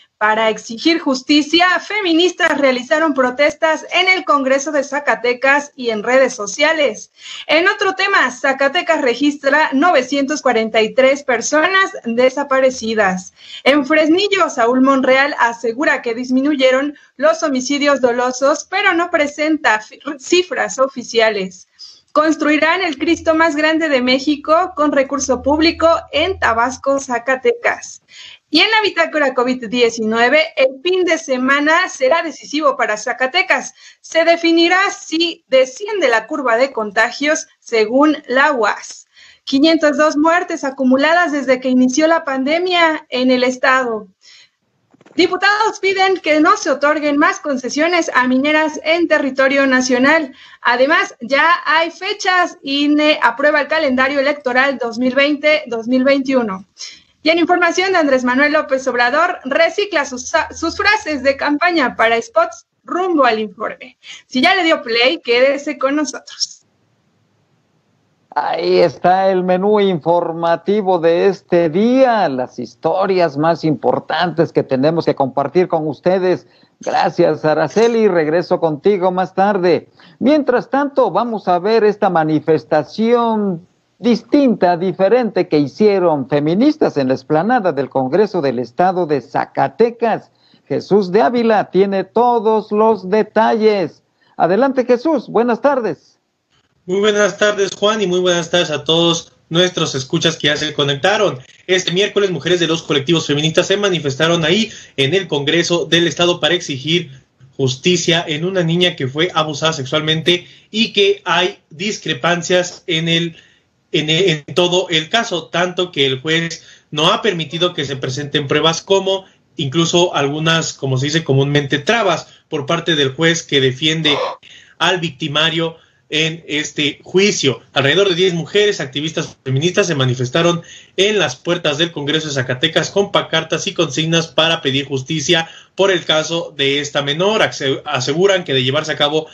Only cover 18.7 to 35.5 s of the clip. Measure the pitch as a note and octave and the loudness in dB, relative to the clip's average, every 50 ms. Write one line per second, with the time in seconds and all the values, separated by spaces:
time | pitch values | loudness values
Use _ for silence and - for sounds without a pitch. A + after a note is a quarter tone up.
18.7 | F#4+ G4 G4+ G4 F4+ E4 F4 F4 F4 D#4 D4 C#4+ - - D4+ D#4 D#4+ D4 - A#3+ | -4 0 0 2 2 0 0 0 0 0 0 -2 -2 -2 -2 0 0 0 2 0
19.7 | G#3+ G#3+ G#3+ - C4 - - C#4 D4+ C4+ - - E4+ F4+ F4+ - C4 A3+ G#3 G#3 | 0 0 -2 -8 -20 -14 -12 -12 -12 -10 -4 0 2 2 2 0 -2 -4 -4 -4
20.7 | - C4 C4 C4+ - B3+ A3 - - A3+ A3 A3 G#3+ G3+ F#3+ F#3+ - - - _ | -2 -2 -2 -2 -2 -6 -10 -2 0 2 2 2 2 -2 -6 -8 -10 -16 -20 _
21.7 | _ - - - - _ _ _ - D4+ D4+ D#4+ D4 D4 D4+ D4 D#4 C#4+ D4+ D#4 | _ -20 -20 -20 -20 _ _ _ 0 2 2 2 2 0 0 0 2 2 2 0
22.7 | E4+ F#4 F#4+ E4+ C#4 C4 D#4+ E4+ E4 D#4+ - D#4+ D#4+ D#4+ E4 E4+ C#4+ D4 D#4 D#4 | 0 0 -2 -4 -4 -2 -2 -2 -2 0 0 0 2 2 2 2 0 0 0 0
23.7 | D#4+ D#4 E4 D#4 C#4+ B3 B3 B3+ B3+ C#4 C#4+ D4+ D4 C4 - D4+ D#4 E4+ F#4 F4+ | 0 0 0 0 0 0 2 2 0 0 0 -2 -4 -2 0 2 2 2 2 0
24.7 | - - D4+ D4 D4 C#4 C4 C4 C#4 C4+ - - B3 B3 - C4 D4+ D4+ D#4 E4 | -2 -2 -2 0 2 0 0 0 -2 -4 -2 -2 -4 -2 0 0 2 2 2 0
25.7 | D#4+ - E4 E4 E4 D#4+ - - - C#4+ E4 F#4 F#4+ - - A#3 A3+ A3+ A#3 C4 | 0 2 2 2 2 2 -2 -4 -2 -2 -2 -2 -2 -2 -2 0 0 0 0 -2
26.7 | B3+ - - C#4 C#4 C#4 C4+ - B3 A#3 A#3+ C4+ C4 C4 - A#3+ A#3 A#3 - G#3 | -4 -4 -2 -2 -2 -2 -2 -4 -6 -4 -2 -2 -2 0 0 0 0 0 -2 -4
27.7 | - - - - - - _ _ - - - - - - _ - - D#4 F#4+ G#4+ | -4 -4 -10 -18 -20 -20 _ _ -20 -20 -20 -20 -20 -20 _ -2 0 2 2 2
28.7 | A4+ A4 G#4 F4+ - E4+ D#4+ D#4+ D#4+ D4+ C#4+ C4 C4 B3+ A#3+ B3+ B3 B3+ A#3 G#3 | 2 2 0 0 0 -2 -2 -2 0 -2 -2 0 0 -2 -2 -2 -2 -4 -6 -4
29.7 | A#3 B3 A#3+ A#3 A#3 A#3 A3 G#3+ A3 A#3 A#3+ B3 C#4+ D#4 D#4 - - - C4 C4 | 0 2 2 2 0 -2 -4 -2 0 2 2 4 4 2 0 0 0 0 0 0
30.7 | C4+ C4+ - F4+ F#4 F#4 F4+ F4 D#4+ D#4+ - C#4 C4 B3+ B3+ C4 C#4 C#4+ D4 D4+ | 0 -2 -4 -2 0 0 0 0 -2 -2 -2 -4 -4 -2 0 0 0 2 2 2
31.7 | D#4+ F4 F#4 D#4 - - C4 C4 E4 E4+ E4 D#4 B3+ - A3 F#3 - D4+ D#4 C#4 | 2 2 0 -2 -4 0 0 2 2 2 -2 -4 -8 -12 -10 -6 -4 0 0 0
32.7 | C4 B3+ A#3 A3 D#4+ - - B3+ A#3 - B3+ C4 C4 F4+ F#4 F4+ D4+ C4 - - | 0 0 -2 -2 -4 -4 -4 -6 -4 -4 -2 -2 0 0 0 0 0 -2 -2 -8
33.7 | - - - - - _ - - - D#4+ E4 E4 E4+ E4+ E4+ E4 E4 E4+ E4+ F4 | -16 -20 -20 -20 -20 _ -10 -4 0 2 4 4 2 2 4 2 4 4 4 4
34.7 | F4+ F#4+ - - - - - - D#4 D#4+ E4+ E4+ E4 - _ - | 2 2 0 -2 -4 -8 -10 -6 -4 -2 -2 -2 -4 -10 _ 0